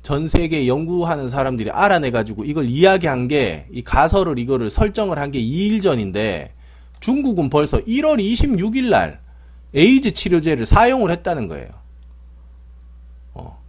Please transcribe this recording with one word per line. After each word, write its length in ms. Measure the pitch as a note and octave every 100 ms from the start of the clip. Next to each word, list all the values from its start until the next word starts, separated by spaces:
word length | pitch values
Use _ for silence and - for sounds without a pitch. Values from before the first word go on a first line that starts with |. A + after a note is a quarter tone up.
전 260 | - C#3+ D#3+
세계 400 | F3+ E3 D#3 B2+
연구하는 640 | C3+ E3 F3 E3+ D#3 C3
사람들이 400 | C#3 C3+ B2 G#2
알아내가지고 720 | - G3+ F3+ C3+ A#2 A2 G#2 G#2+
이걸 200 | D3+ B2+
이야기한 640 | C3 F#3 F#3+ E3+ C3 B2
게, 400 | D3 A2 D#2 C2+
이 100 | A#2+
가설을, 560 | - C3+ D#3+ G3+ E3+ C3
이거를 320 | A#2+ C3 A2
설정을 480 | - G#3+ G3+ G#3 D3+
한 140 | C#3+
게 80 | C3+
이 260 | A2+ D#3 G3+
일 140 | G#3+
전인데, 720 | F#3 B2+ G2+ F#2+ G#2+ F2 C2+ - - - - -
중국은 500 | - C4+ C4+ F#3 C#3
벌써 300 | D3 D3 A#2+
일월 400 | - B3 D#4 C#4+
이십육 560 | G3 A#3+ D4 G3+ G3+ B3+
일 160 | B3
날 280 | C3+ D#2+ C#2+ - - - - -
에이즈 400 | C#3 F#3+ C4+ C4
치료제를 540 | - F#3 F3 D#3 C#3 A2+
사용을 420 | G3+ A#3 C4 F#3+
했다는 380 | F3 F#3 D#3 G2
거예요. 220 | D2 A#1 - - - - - - - - - - - - - - - -
어. 260 | - E2 -